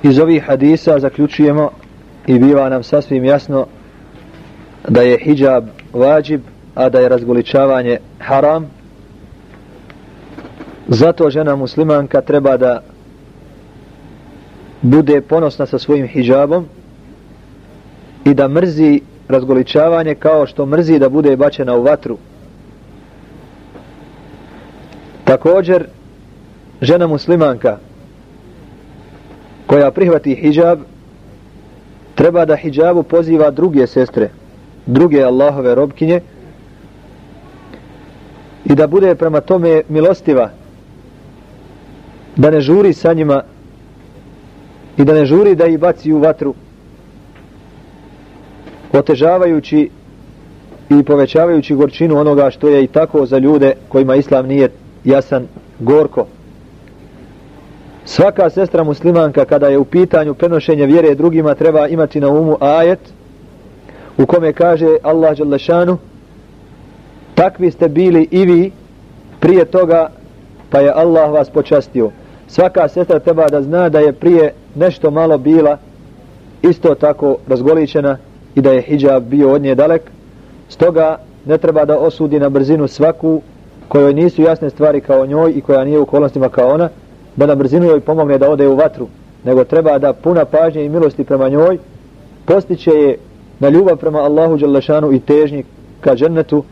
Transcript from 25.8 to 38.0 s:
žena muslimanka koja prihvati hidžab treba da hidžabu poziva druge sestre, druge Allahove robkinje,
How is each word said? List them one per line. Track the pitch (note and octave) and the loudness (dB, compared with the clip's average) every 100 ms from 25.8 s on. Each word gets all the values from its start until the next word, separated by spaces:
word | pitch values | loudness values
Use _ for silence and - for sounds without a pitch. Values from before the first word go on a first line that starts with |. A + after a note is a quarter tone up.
| F3 - - - - - - - - - | -2 -18 -20 -20 -20 -20 -20 -20 -20 -10
žena | B2+ F3 E3+ | -2 0 0
muslimanka | D3+ - E3+ D3+ A#2+ B2+ G#2 - - - - - - - - - - - - - - - - - - - | -4 -2 0 0 -2 -4 -4 -16 -20 -20 -20 -20 -20 -20 -20 -20 -20 -20 -20 -20 -20 -20 -20 -20 -20 -2
koja | C#3+ C#3 | 0 0
prihvati | C3 F#3 D#3 C#3+ | 0 0 0 -2
hidžab | B2 D3+ D3 E3+ E3+ - - - - - - - - - - - - - | -2 -2 2 0 0 -6 -20 -20 -20 -20 -20 -20 -20 -20 -20 -20 -20 -18
treba | - D3+ F3 | 0 0 2
da | D#3+ D3+ | 0 -2
hidžabu | D#3+ C#3 E3 F3 | -4 -2 0 0
poziva | D#3 E3 E3 D#3+ D3+ | 0 -2 0 0 0
druge | C3+ F3+ C#3+ B2 | 0 -2 0 0
sestre, | - B2+ - G#2 - - - - - - | 0 -2 -2 -6 -6 -20 -20 -20 -18 -4
druge | B2+ F3 D3 | 0 2 2
Allahove | C3 B2+ C#3+ C#3 B2 | 0 2 0 0 -2
robkinje, | A#2+ C#3+ - D#3+ F3 - - - - - - - - - - - - - - - - - - | 0 -2 -4 -2 -2 -4 -20 -20 -20 -20 -20 -20 -20 -20 -20 -20 -20 -20 -20 -20 -20 -20 -20